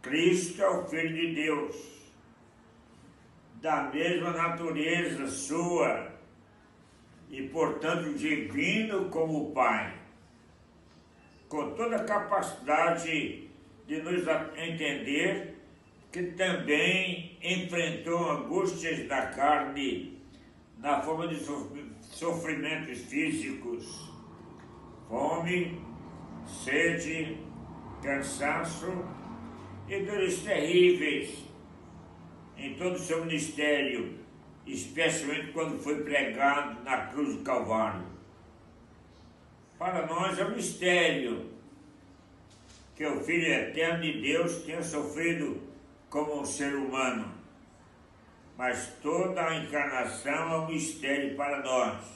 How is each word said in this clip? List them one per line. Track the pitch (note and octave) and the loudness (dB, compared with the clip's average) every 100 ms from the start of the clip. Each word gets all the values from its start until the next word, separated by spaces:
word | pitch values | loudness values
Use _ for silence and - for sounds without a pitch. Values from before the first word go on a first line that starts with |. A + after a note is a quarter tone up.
Cristo | B2 D3+ F3 F3+ - - | 0 6 6 6 2 2
é | F#3+ | 4
o | F3+ - | 4 -2
Filho | D#3 E3 | -2 0
de | D#3+ E3 D3+ | 0 0 2
Deus, | D#3 D3 - - - - - - - - - - - - - - - - - - - A2+ | 2 2 -2 -6 -12 -18 -20 -20 -20 -20 -20 -20 -20 -20 -20 -20 -20 -20 -20 -20 -20 -6
da | D#3 C#3+ | 2 2
mesma | C3+ C#3+ E3+ F3 F3 | 2 2 2 2 0
natureza | D#3+ E3+ E3 E3 D3 D#3+ F3 F3 C3+ C3+ | 2 0 0 -2 0 2 2 2 -2 -4
sua, | - - E3 F3 E3 C#3+ G#2+ - - - - - - - - - - - - - | -4 -2 0 2 4 4 2 -4 -14 -20 -20 -20 -20 -20 -20 -20 -20 -20 -20 -14
e, | C3+ C3+ | -10 -6
portanto, | D#3+ D3+ - D#3+ F3 D3+ | 2 2 2 0 0 0
divino | D3 D#3 D3 - C#3 F3 G#3+ A3 G3 - | -2 0 0 0 0 2 2 2 0 0
como | E3 D#3+ D3+ - | 0 2 2 0
o | |
Pai, | C3 A#2+ A2 - - - - - - - - - - - - - - - - - | 4 4 4 -2 -8 -16 -20 -20 -20 -20 -20 -20 -20 -20 -20 -20 -20 -20 -20 -6
com | D3+ - | -4 -4
toda | - A#3 G#3+ | -2 0 0
a | - | 2
capacidade | G#3 - G3+ - - B2+ D3+ E3+ - D#3+ D#3 A2 - - - - - - | 0 2 0 0 -6 2 4 6 2 0 0 -2 -6 -14 -18 -20 -20 -6
de | D#3 | -4
nos | D#3+ F3 D#3 | 0 0 2
a-, | D#3 - D#3 | 2 0 -6
entender | E3 E3 D3+ C#3 A#2 D3 F3+ - - - - - - - - | -6 -2 -2 -2 0 2 2 0 -6 -12 -20 -20 -20 -20 -12
que | F3+ F3 | -4 -4
também | E3+ F#3 F3 - D3 F3 F#3 F#3 E3+ - - | 2 2 2 4 4 6 4 2 -2 -8 -6
enfrentou | E3+ F#3 E3 E3+ D#3+ - E3 E3+ D#3+ | -2 -2 0 0 0 -2 0 2 2
angústias | C#3 - F3+ F#3+ E3 E3 C#3+ - | 0 0 2 2 0 -2 -2 0
da | C3+ - | 0 0
carne | - C#3+ D3 C3+ C#3 C3 G#2 - - - - - - - - | 4 6 6 2 -2 0 -2 -6 -14 -18 -20 -20 -20 -20 -6
na | C#3+ C#3+ | 2 2
forma | D3 D#3+ E3+ | 2 0 0
de | D3+ | -2
sof-, | - C#3+ - C#3+ D3 - | -4 -6 -6 -10 -12 -16
sofrimentos | - - E3+ E3 D#3+ C#3+ D#3 D#3+ C3 B2 | -16 -4 -2 -2 -2 -2 -2 -2 -4 -8
físicos, | A2 C#3 D#3+ - - - A#2+ A#2 - - - - - - - - - - - - - | -4 0 2 0 -2 -6 -6 -6 -8 -12 -14 -16 -16 -18 -16 -18 -18 -18 -18 -18 -6
fome, | A#2 D#3+ E3 E3+ F3+ E3+ - - - - - - - - | 0 0 2 2 2 0 -4 -10 -12 -14 -14 -12 -12 -12
sede, | - B2+ C#3 E3+ E3+ D#3 D#3+ D#3+ - - - - - - - | -8 0 2 4 2 -2 -2 -4 -6 -10 -14 -14 -14 -12 -8
cansaço | C#3 C#3 C#3 - C#3+ E3 - - E3+ F3+ - - - - - - - - - | -2 -2 -2 -2 0 0 -2 -4 -4 -4 -6 -10 -12 -12 -12 -14 -14 -14 -6
e | G3 | -4
dores | - G3+ F#3 F3+ | 0 2 2 2
terríveis | G#3+ F3 D#3 F3 F3+ F3 D3+ D3 - - - - - - - - - - - - - - | 2 2 6 10 10 8 4 0 -4 -10 -14 -18 -20 -20 -18 -18 -18 -20 -20 -20 -18 -12
em | C3+ - | -10 -2
todo | F3+ F3 | -2 0
o | |
seu | - D#3+ E3 | 0 0 2
ministério, | D3+ - D3 D3 D3 C#3 A#2+ - - - - - - - | 0 -2 0 4 4 2 -2 -4 -8 -16 -20 -20 -18 -10
especialmente | - - D#3+ E3 - - - C#3+ | -8 -6 0 2 2 -2 -4 -4
quando | E3 D#3 C#3 | -2 -2 -2
foi | C#3+ D3 | -2 -2
pregado | C#3+ C#3+ C3+ A#2 C#3 C#3+ C#3+ A#2 | 2 2 2 4 4 4 0 -8
na | C3+ B2+ B2+ | -2 -2 -2
cruz | C#3 C#3 A2 | -2 -2 -2
do | |
Calvário. | - A#2+ - A2 A2 F#2 F2+ - - - - - - - - - - - - - - - - - | 0 0 2 2 2 0 -8 -12 -18 -20 -20 -20 -20 -20 -20 -20 -20 -20 -20 -20 -20 -20 -20 -6
Para | F3+ F3+ D#3 | -2 -2 -2
nós | E3 F#3+ F#3 | 0 0 0
é | G3 | 0
um | A3+ | 0
mistério | F3+ - F3+ F3+ E3 C3+ B2 A#2 - - - - - - - - - - - - - - - - | -4 0 4 6 6 2 0 -2 -6 -14 -20 -20 -20 -20 -20 -20 -20 -20 -20 -20 -20 -20 -20 -6
que | D3+ | -2
o | C#3 | -2
Filho | - E3+ D#3+ | 2 2 4
eterno | C3+ - D#3 E3 E3+ | 2 2 0 2 2
de | D#3 C3 | 0 0
Deus | C#3 E3 E3+ - | 2 2 2 0
tenha | - E3 | -6 -6
sofrido | E3 D3 C#3+ D3+ E3+ D#3 C#3+ - - - - - - | -2 -2 -4 0 0 0 -2 -4 -10 -18 -20 -20 -6
como | D3 D3+ D3 | -2 0 -2
um | C3+ | -4
ser | - C#3+ | -2 -2
humano, | C#3 C3 C3 B2+ A2+ G2 - - - - - - - - - - - - - | 0 0 0 0 0 -4 -10 -18 -20 -20 -20 -20 -20 -20 -20 -20 -20 -20 -2
mas | B2+ A#2+ - - | 0 0 -4 -4
toda | C#3+ F3 F#3 F3+ D#3+ | 0 2 2 2 0
a | D#3 | 0
encarnação | - D3 C#3 B2+ A2+ - C3+ D#3 E3 | -2 0 0 0 -2 -2 -2 0 0
é | E3 | 0
um | D#3+ | 0
mistério | D3+ - - C#3 C#3 C#3 C#3 | -2 -2 -4 0 0 0 0
para | C#3+ C#3 | -2 0
nós. | C3 B2+ A2+ G2 - | 2 4 4 0 -10